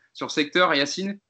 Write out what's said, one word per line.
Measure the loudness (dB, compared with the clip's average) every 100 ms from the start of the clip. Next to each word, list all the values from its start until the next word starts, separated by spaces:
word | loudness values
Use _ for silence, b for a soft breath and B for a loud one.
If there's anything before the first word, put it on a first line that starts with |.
| _
sur | -10 -6
secteur, | -2 0 2 4 4
Yacine, | 0 -2 -6 -8